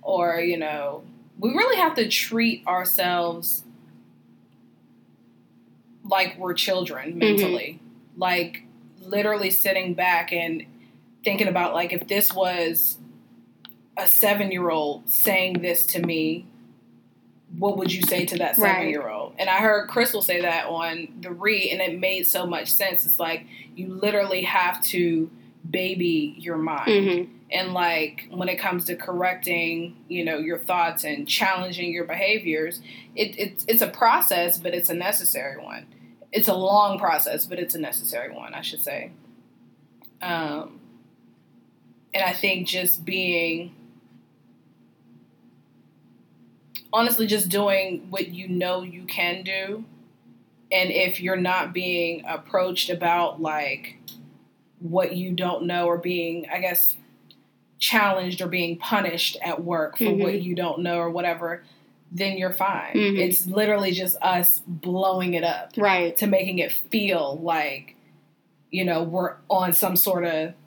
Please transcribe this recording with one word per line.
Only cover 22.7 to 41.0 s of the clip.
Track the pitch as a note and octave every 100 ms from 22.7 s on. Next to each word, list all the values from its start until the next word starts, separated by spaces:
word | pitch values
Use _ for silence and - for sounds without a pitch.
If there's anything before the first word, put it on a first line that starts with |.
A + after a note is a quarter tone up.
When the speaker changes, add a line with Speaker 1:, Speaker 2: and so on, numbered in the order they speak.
Speaker 1:
sense. | - G3 F3 D3+
It's | -
like, | E3 E3 - - -
you | - F#3
literally | F#3+ G#3 G#3 G3 F#3
have | F#3 F#3+ F3+ F3+ -
to | F#3 F3 E3 E3 - - - E3
baby | E3+ F#3 F3+ F3 D#3+ D3 D3+
your | E3+ E3
mind. | D#3+ D3 C3+
Speaker 2:
Mm-hmm. | G#3 G3 F3 F3+ - -
Speaker 1:
And, | F3+ F#3
like, | F3+ F3 E3 D#3 - -
when | F3+ F#3
it | F3+
comes | G3 F3+ F3
to | F3
correcting, | - F3 F3+ F#3 F#3 E3+ E3 E3 E3+ - -
you | F3
know, | E3 D#3
your | D#3 E3
thoughts | - F3+ E3+ D#3+
and | D#3 C#3+ D3
challenging | - G3 F#3 F#3 F3 F3
your | E3+
behaviors, | E3 E3+ G3 G#3+ F3 D#3 D#3+ F3+ - - - -
it, | A3 -
it, | G#3 - -
it's | A3+
a | G3+
process, | - A#3 C#4+ - F3+ F3 F3
but | E3+
it's | F3+ F3+
a |
necessary | E3+ F#3 G3+ - C#3 C3+ C3+
one. | - G#1 - - - - -
It's | - -
a |
long | F#3+ F#3+ G3+ G#3 G3
process, | F#3 D#3 - -
but | - F3
it's | E3+
a | D#3+
necessary | C#3+ - - A#2+ C3
one, | - A#1
I | -
should | - -
say. | - C#3+ - - - - _ _ - _ _ _ - _
Um, | F3+ E3+ D#3 D3 D#3+ - - -